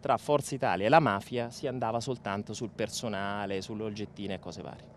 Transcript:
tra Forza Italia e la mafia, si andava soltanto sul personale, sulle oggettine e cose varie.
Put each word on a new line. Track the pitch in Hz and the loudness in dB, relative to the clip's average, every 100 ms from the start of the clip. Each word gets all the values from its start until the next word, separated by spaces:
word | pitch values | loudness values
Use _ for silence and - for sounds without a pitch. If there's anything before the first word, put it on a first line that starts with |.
tra | 139 120 | 2 2
Forza | - 147 - | 4 2 2
Italia | 135 123 92 104 | -2 0 2 8
e | |
la | 156 | 8
mafia, | 139 98 - 120 117 | 8 2 0 -4 -4
si | 120 139 | -4 -6
andava | 127 120 117 | -2 -2 -2
soltanto | 117 123 - 98 101 | -2 -4 -2 -4 -4
sul | 107 113 | -6 -8
personale, | - 110 - 120 101 101 101 101 98 | -4 -4 -4 -4 -4 -2 -4 -2 -4
sulle | 95 110 | -4 -6
oggettine | 110 107 104 - 98 | -6 -6 -8 -8 -6
e | 92 | -6
cose | 90 85 | -8 -10
varie. | 71 62 - | -12 -14 -18